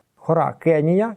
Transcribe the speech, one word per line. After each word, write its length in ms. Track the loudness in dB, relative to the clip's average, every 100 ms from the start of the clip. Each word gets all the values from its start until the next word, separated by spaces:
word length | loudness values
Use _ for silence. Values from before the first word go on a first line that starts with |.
| _ _
гора 380 | -2 -2 -2
Кенія, 640 | -2 0 2 2 0 -2